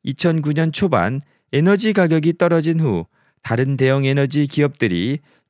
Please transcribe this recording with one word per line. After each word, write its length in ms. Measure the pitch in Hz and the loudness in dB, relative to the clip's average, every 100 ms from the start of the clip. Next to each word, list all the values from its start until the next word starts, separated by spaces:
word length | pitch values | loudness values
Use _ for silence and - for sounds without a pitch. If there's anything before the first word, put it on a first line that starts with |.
이천구 480 | - 139 175 160 147 | -10 -2 0 0 -2
년 180 | 151 160 | 0 -2
초반 500 | - 196 120 90 135 - _ _ | 0 0 0 0 -4 -10 _ _
에너지 400 | 139 170 202 220 | 0 2 2 2
가격이 460 | 202 175 160 160 165 | 2 2 2 0 0
떨어진 400 | 170 165 160 165 | 2 2 0 0
후 280 | 151 90 82 _ _ _ | 0 -2 -6 _ _ _
다른 340 | - 117 135 135 | -4 -2 0 0
대형 280 | 131 135 | 2 2
에너지 420 | 135 139 135 143 143 | 0 0 0 0 -2
기업들이 720 | 147 143 131 113 87 107 143 - _ _ | 0 -2 0 -2 0 -2 -6 -10 _ _